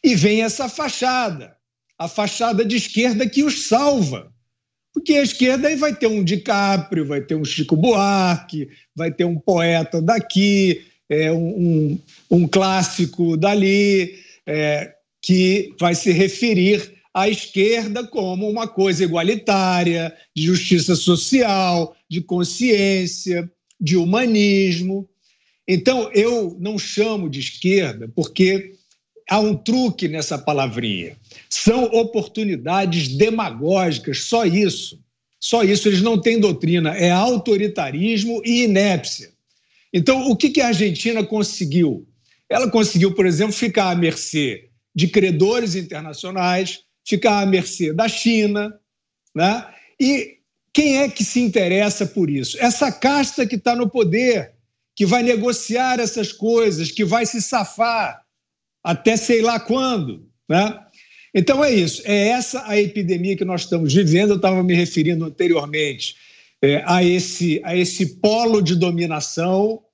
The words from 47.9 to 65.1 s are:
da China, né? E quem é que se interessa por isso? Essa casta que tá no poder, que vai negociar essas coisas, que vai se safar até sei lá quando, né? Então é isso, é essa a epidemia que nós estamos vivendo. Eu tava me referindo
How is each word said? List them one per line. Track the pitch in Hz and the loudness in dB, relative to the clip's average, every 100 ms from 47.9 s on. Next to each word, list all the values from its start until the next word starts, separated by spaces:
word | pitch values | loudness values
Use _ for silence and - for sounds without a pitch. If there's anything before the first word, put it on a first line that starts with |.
da | 156 220 | 0 -2
China, | - 226 226 208 208 208 214 _ _ _ _ _ 156 | 0 2 2 2 0 -4 -10 _ _ _ _ _ 0
né? | 180 233 - - _ _ | 0 0 -8 -20 _ _
E | 269 277 - _ _ _ _ | 0 0 -4 _ _ _ _
quem | - 294 269 | 0 2 2
é | 277 | 0
que | - | -2
se | 208 247 | -2 0
interessa | 240 214 175 190 208 - 196 | 0 0 0 0 0 -2 -6
por | - 160 | -2 -2
isso? | 143 127 - | -2 -6 -2
Essa | 240 - 277 | -2 0 -2
casta | - 262 285 269 - 240 | 0 0 0 -2 -2 -4
que | 220 | -2
tá | 240 240 | -2 0
no | 233 | -2
poder, | 247 190 208 247 214 131 _ _ _ _ - | 0 0 2 2 0 -4 _ _ _ _ -2
que | 196 | 0
vai | 247 | 2
negociar | 240 226 240 233 - 233 262 254 | 2 0 0 -4 -4 -2 0 -2
essas | 226 233 202 | -2 -4 -6
coisas, | - 214 233 220 156 160 | -4 0 2 2 0 -6
que | - | -2
vai | 190 226 226 | 0 0 0
se | 233 | -4
safar | - 247 190 - 233 233 165 - _ _ _ _ _ _ | -4 -4 -4 -2 -2 0 -4 -8 _ _ _ _ _ _
até | 170 170 220 220 | -4 0 0 0
sei | 226 233 | 2 2
lá | 226 233 | 2 -2
quando, | - 254 262 226 135 85 - _ - | -2 -2 0 -2 -4 -10 -18 _ 0
né? | 170 208 - _ _ _ - _ | 0 0 -4 _ _ _ -20 _
Então | 190 180 269 | 0 2 2
é | 294 | 4
isso, | 220 165 - 208 | 2 0 -4 -2
é | 208 208 | 0 2
essa | 247 - 254 220 | 0 -4 -10 -2
a | 208 | 0
epidemia | 202 214 180 175 185 190 | 0 -2 -2 -2 -2 -4
que | 185 | -4
nós | 180 | -6
estamos | - 170 156 | -4 -2 2
vivendo. | 156 175 165 208 | 4 4 2 2
Eu | 196 | 2
tava | 190 185 | 2 2
me | 180 175 | 2 2
referindo | 170 - 156 | 0 0 0